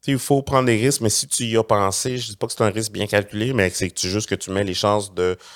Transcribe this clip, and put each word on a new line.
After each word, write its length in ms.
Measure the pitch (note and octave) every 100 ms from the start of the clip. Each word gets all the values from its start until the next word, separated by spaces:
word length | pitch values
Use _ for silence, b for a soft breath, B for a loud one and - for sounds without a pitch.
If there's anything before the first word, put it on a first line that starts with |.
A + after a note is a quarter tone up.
| -
tu 60 |
sais, 0 |
il 60 | C3+
faut 220 | - C#3
prendre 240 | C3+ C3+ B2+
des 80 | A2
risques, 240 | B2+ C#3
mais 80 | A2+
si 180 | - -
tu 160 | - A#2+
y 120 | A2+
as 60 |
pensé, 540 | A2 G#2+ G2 F#2 C3 B2+
je 140 | A2+
dis 60 | G2+
pas 100 | A2+
que 60 |
c'est 100 | -
un 60 | G#2+
risque 220 | G2+ G#2
bien 120 | G2+ G#2
calculé, 440 | G#2 G2 G#2 A2+
mais 160 | B2+ F#2
c'est 200 | - F#2
que 40 | -
tu, 120 | F#2
juste 200 | G2+ G#2+
que 60 | G2
tu 140 | -
mets 120 | F#2+ G2+
les 80 |
chances 400 | F2+ G#2 G#2 G2+
de 240 | F2+ F2+ F2+ B